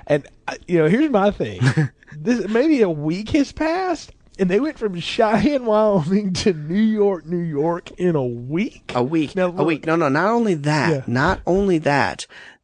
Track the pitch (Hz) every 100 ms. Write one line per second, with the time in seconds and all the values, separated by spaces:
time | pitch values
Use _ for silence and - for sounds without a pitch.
0 | - 151 - - - - - 170 156 220
1 | 311 220 202 - 127 92 127 160 143 -
2 | - 151 160 240 185 220 302 285 196 156
3 | 151 180 214 294 277 - 311 349 370 339
4 | - - _ - 190 202 302 - 220 175
5 | - - 220 214 254 285 240 214 214 196
6 | 147 190 202 180 214 160 147 190 220 220
7 | 202 185 151 175 170 143 160 170 - -
8 | 180 156 127 120 123 160 240 - - 123
9 | 123 165 143 185 180 175 160 147 160 165
10 | 151 143 190 233 220 165 143 151 127 143
11 | 131 120 156 185 - 185 202 170 151 139
12 | 98 - - - - -